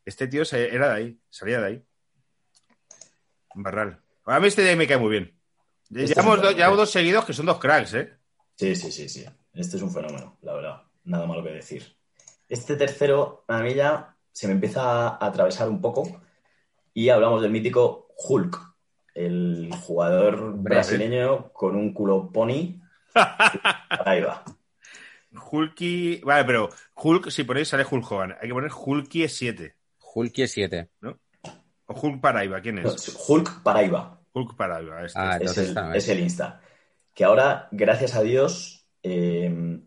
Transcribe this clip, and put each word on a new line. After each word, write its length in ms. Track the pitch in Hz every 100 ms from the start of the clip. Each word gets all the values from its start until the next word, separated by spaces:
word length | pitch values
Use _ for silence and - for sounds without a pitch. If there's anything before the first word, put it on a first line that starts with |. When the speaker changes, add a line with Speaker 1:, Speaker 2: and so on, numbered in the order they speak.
Speaker 1:
Este 220 | - - 131
tío 180 | 139
se, 300 | 156 123 120
era 140 | 123 139
de 60 |
ahí, 260 | 107 117 117 _
salía 300 | - 95 120
de 60 | 101
ahí. 160 | 117 - _ _ _ _ _ _ _ _ _ _ _ - _ _ _ _
Barral. 460 | 95 98 98 107 80 _ _
A 160 | - 135
mí 80 | 196
este 140 | 196
de 80 | 190
ahí 60 | 170
me 120 | 147
cae 100 | 135
muy 120 | 110
bien. 280 | 107 90 _ _ _ _ _ _
Speaker 2:
Este 120 | 110
es 60 | 139
Speaker 1:
Llevamos 140 | 160
Speaker 2:
un 60 | 208
Speaker 1:
dos, 60 | 208
Speaker 2:
fenómeno. 160 | 196 185
Speaker 1:
llevamos 220 | 175 202
dos 120 | 208
seguidos 340 | 190 170 202
que 80 | 220
son 140 | 139 165
dos 120 | 160
cracks, 340 | 135 147 110
¿eh? 180 | 110 143 _ _ _ _ -
Speaker 2:
Sí, 180 | 95
sí, 160 | 87 80
sí, 180 | 76 71
sí. 160 | 65 62 - _
Este 220 | - 87 95
es 60 |
un 100 | 95
fenómeno, 440 | 76 76 67 64 -
la 120 | 80
verdad. 280 | 73 76 - _ _
Nada 220 | 87 87 85
malo 180 | 82
que 60 | 85
decir. 460 | 78 - 73 - _ _ _ - _ -
Este 280 | 123 - 147
tercero, 680 | 139 139 143 139 139 - -
a 120 | 113
mí 140 | 117
ya 420 | 135 143 151 - _ _
se 140 | - 104
me 40 |
empieza 540 | 95 104 135 127 117 117
a 180 | - 104
atravesar 420 | 98 110 - 113
un 120 | 101
poco 400 | - - 160 - _ _ _ _ _ _ _
y 160 | - 120
hablamos 340 | 117 113 113
del 80 | 107
mítico 560 | 110 113 123 117 - - -
Hulk, 420 | - - 92 - - _ _ _ _
el 560 | - 87 90 87 85 82 87
jugador 520 | - 82 85 90 104
Speaker 3:
Hombre. 400 | 104 110 101 98 -
Speaker 2:
brasileño 760 | - 110 113 123 127 135 -
con 240 | - 95 98
un 160 | 104
culo 380 | 95 101 95 92
pony, 480 | 110 117 135 175 - -
Speaker 1:
<laughs> 200 | _ _
Speaker 2:
Paraiba. 1300 | 240 196 - 208 - 214 - - - 98 87 - - - - _ _ - - - - _ - -
Speaker 1:
Hulky, 680 | 151 156 - 175 175 170 -
vale, 200 | 139 143
pero 240 | 127 120 104 - -
Hulk, 360 | - 156 170 -
si 140 | -
ponéis, 240 | 127 127 156
sale 160 | 139 131
Hulk 220 | 135 -
Hogan. 260 | 101 95 95
Hay 80 | 117
que 60 |
poner 160 | 123 147
Hulky 560 | - - 143 143 170 156
siete. 480 | - 120 98 80 - _ _ -
Speaker 3:
Hulky 320 | - 120 127 123
siete. 440 | - 95 85 85 _
Speaker 1:
¿No? 180 | 113 151 _ _ - - _ _ -
O 80 | 110
Hulk 200 | 147 135
Paraiba, 400 | 143 117 98 95
¿quién 180 | 104 104
es? 60 |
Speaker 2:
No, 60 | 82
es 220 | - - - -
Hulk 340 | 156 175 -
Paraiba. 580 | - 104 95 85 - - _
Speaker 1:
Hulk 240 | 131 120 -
Paraiba, 480 | 95 82 80 80
este. 140 | 87 95
Speaker 3:
Ah, 160 | 95 90
Speaker 2:
Es 40 |
Speaker 3:
entonces 180 | 92 90
Speaker 2:
el, 40 | 92
Speaker 3:
esta 120 | 90 85
no 60 |
Speaker 2:
es 100 | 98
Speaker 3:
es. 40 | 107
Speaker 2:
el 100 | 95
Insta. 400 | 87 - - - _ _ _ _ _
Que 120 | -
ahora, 440 | 139 117 135 - -
gracias 440 | 104 104 - 127 117
a 60 |
Dios, 640 | 110 127 143 175 - - _ _
eh, 800 | 92 90 87 85 87 82 85 82